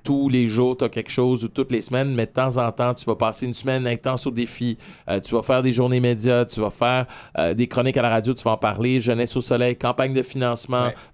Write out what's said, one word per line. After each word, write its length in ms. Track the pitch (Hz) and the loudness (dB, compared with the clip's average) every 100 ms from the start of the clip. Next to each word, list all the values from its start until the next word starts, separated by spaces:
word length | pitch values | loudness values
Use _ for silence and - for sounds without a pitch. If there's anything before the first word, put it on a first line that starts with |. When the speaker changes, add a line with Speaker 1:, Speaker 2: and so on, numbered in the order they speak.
Speaker 1:
tous 260 | - 139 139 | -2 0 2
les 200 | 127 120 | 2 2
jours 280 | 110 123 127 | 2 2 2
t'as 120 | 117 | -2
quelque 220 | 113 110 | -4 -6
chose, 340 | - 127 127 | 0 2 2
ou 40 | 110 | -2
toutes 220 | - 135 | -4 -2
les 100 | 117 | -2
semaines, 320 | - 127 139 127 | -2 -2 0 0
mais 100 | 113 | -2
de 60 | |
temps 240 | - 131 123 | 0 0 0
en 160 | 120 | -2
temps, 220 | - 123 | 0 -2
tu 100 | 123 | -2
vas 100 | - 107 | -2 0
passer 300 | 113 110 123 | 0 -2 -6
une 80 | |
semaine 320 | 117 135 131 123 | -4 -2 0 0
intense 400 | 120 135 131 139 | -2 -2 -2 -4
au 60 | |
défi, 440 | 117 117 - 123 110 - - - | -4 -4 -4 -4 -4 -10 -16 -4
euh, 120 | 98 | -4
tu 160 | - 117 | 0 -2
vas 60 | |
faire 200 | - 127 | 2 2
des 80 | 131 | 2
journées 280 | 120 127 127 | 2 2 4
médias, 440 | 123 117 113 123 120 | 2 2 2 2 2
tu 120 | - | -2
vas 100 | 104 | -4
faire, 360 | - 120 127 123 - - - | 0 2 2 -2 -8 -10 -2
euh, 160 | 82 | 0
des 140 | 107 120 | 2 0
chroniques 280 | - 123 131 | 0 0 2
à 60 | |
la 80 | 117 | 2
radio, 240 | 113 110 | 2 0
tu 80 | 127 | -2
vas 100 | 117 | 0
en 40 | 110 | 0
parler, 400 | 107 101 120 131 | 0 0 0 2
Jeunesse 380 | 117 117 120 131 | 2 0 0 -2
au 40 | |
soleil, 360 | 120 120 123 120 | 0 2 2 0
campagne 380 | 120 123 131 | -2 0 0
de 80 | 131 | 0
financement, 640 | 127 135 127 117 - 123 123 | -2 -2 -2 -2 -2 0 0
Speaker 2:
Ouais. 80 | - - | -4 -16